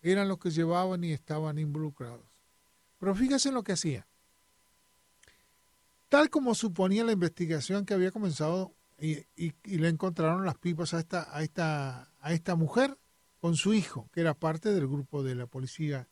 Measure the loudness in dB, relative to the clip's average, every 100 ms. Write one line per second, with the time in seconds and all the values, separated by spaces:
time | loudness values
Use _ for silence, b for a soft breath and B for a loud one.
0 | 2 2 2 0 -2 0 2 2 0 0
1 | -2 -4 -4 -4 -2 -2 -2 -2 -4 -6
2 | -14 -14 -20 _ _ _ _ _ _ _
3 | 0 2 4 4 2 0 -2 -2 0 -4
4 | -8 _ _ _ _ _ _ _ _ _
5 | _ _ _ b b b _ _ _ _
6 | _ 6 6 4 2 0 0 2 2 4
7 | 2 2 0 0 -2 -2 -2 -2 0 0
8 | 0 0 -2 0 0 -2 -4 _ _ _
9 | -4 -4 -6 -6 -6 -6 -4 0 2 2
10 | -2 0 0 2 0 -2 -4 -2 -2 -4
11 | -4 -6 -6 -6 -6 -2 -2 -2 -4 -8
12 | -16 _ -2 -2 0 0 2 2 2 0
13 | _ _ _ _ -2 0 4 2 2 -8
14 | -8 -2 0 0 -2 -2 0 0 0 -2
15 | -4 -4 -4 -4 -6 -8 -8 -4 -4 -4
16 | -8